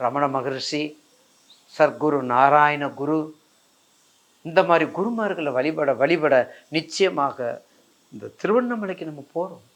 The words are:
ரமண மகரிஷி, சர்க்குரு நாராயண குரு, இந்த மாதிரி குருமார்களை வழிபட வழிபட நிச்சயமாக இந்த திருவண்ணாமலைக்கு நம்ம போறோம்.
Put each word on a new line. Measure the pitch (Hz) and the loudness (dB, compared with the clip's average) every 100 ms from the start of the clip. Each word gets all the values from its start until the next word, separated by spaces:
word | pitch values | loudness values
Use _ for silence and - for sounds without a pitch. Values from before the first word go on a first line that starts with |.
ரமண | 123 139 143 | -2 0 0
மகரிஷி, | 135 127 131 - 151 151 - _ _ _ _ _ _ _ - | 0 -4 -6 -4 -4 -6 -10 _ _ _ _ _ _ _ 2
சர்க்குரு | 151 - 151 143 127 | 2 4 0 0 2
நாராயண | 123 139 147 147 147 139 127 | 4 6 6 6 2 -4 -4
குரு, | 139 156 156 - _ _ _ _ _ _ _ _ _ _ 165 | -2 -2 -2 -12 _ _ _ _ _ _ _ _ _ _ -2
இந்த | 170 170 | 0 2
மாதிரி | 165 151 160 | 0 0 -4
குருமார்களை | 214 226 208 175 147 127 | -6 -4 -4 -4 -4 -2
வழிபட | 147 156 139 120 | -4 -2 -2 0
வழிபட | 143 170 151 127 110 - _ 160 | 0 2 4 2 2 -8 _ -6
நிச்சயமாக | 160 - 190 147 139 127 120 120 _ _ _ _ _ | -6 -2 0 0 -2 -4 -8 -8 _ _ _ _ _
இந்த | 113 107 - | -16 -16 -6
திருவண்ணாமலைக்கு | 180 233 247 233 196 180 160 | 0 2 0 -4 -6 -8 -10
நம்ம | 147 - | -12 -8
போறோம். | 165 185 143 _ | -6 -6 -8 _